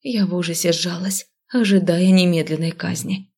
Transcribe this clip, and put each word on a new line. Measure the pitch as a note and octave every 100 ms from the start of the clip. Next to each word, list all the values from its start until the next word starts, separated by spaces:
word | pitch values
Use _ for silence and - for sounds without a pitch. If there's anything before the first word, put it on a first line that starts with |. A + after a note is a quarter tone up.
Я | - A#3 F#3
в |
ужасе | F3+ E3+ E3 F3
сжалась, | E3 F3+ F3 F#3 F#3+ - _ _
ожидая | B3+ G#3+ G3 F3+ E3+ F#3
немедленной | F#3 F3+ E3+ D#3+ D#3 E3
казни. | E3 F3 F3 - F#3+ -